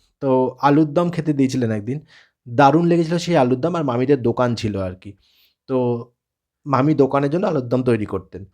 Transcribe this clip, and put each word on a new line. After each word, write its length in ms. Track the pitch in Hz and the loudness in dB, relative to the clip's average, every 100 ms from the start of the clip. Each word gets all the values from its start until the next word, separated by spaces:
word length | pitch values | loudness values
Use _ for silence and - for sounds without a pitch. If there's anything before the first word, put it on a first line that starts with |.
| _ - | _ -8
তো 360 | 139 131 127 - | 0 2 0 0
আলুর 320 | 139 147 156 | 2 4 2
দম 160 | 143 175 | 0 -2
খেতে 240 | 170 156 | -2 -2
দিয়েছিলেন 380 | 143 131 131 117 | 0 0 0 -2
একদিন, 280 | 107 104 147 - - _ _ 123 | -4 -6 -10 -10 -20 _ _ -8
দারুণ 360 | 117 139 151 175 | 4 4 6 2
লেগেছিল 320 | 170 160 170 | 2 0 -2
সেই 200 | 170 165 | 0 2
আলুর 240 | 127 127 | 2 2
দম। 140 | 160 175 | -2 -2
আর 80 | |
মামিদের 380 | 143 120 131 143 | -2 -2 0 0
দোকান 340 | 117 113 123 113 | 0 0 -2 -2
ছিল 240 | 110 98 | -4 -4
আর 160 | 92 92 | -8 -10
কি। 180 | 101 - _ _ _ _ - | -18 -20 _ _ _ _ -6
তো 380 | 131 123 117 117 _ _ _ _ _ 147 | -2 -2 -4 -8 _ _ _ _ _ -4
মামি 280 | 127 143 | 0 2
দোকানের 360 | 151 131 139 143 | 2 2 2 0
জন্য 180 | 143 165 | -2 -2
আলুর 220 | 156 120 | -4 -2
দম 140 | 127 | -2
তৈরি 220 | 123 113 104 | 0 0 -2
করতেন। 400 | 95 - 92 98 | -8 -10 -18 -18